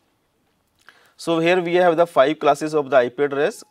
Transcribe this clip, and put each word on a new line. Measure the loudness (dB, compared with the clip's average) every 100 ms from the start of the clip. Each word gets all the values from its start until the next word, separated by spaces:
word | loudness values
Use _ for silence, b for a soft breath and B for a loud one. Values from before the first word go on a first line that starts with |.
| _ _ _ _ _ _ _ _ b b b b
So, | -4 -2
here | 0 0
we | 0 0
have | 2 2
the | 0
five | 2 2 2
classes | -2 -2 -2
of | -4 0
the | 0
I | 0
P | -2
address, | -4 -2 -4 -6 -14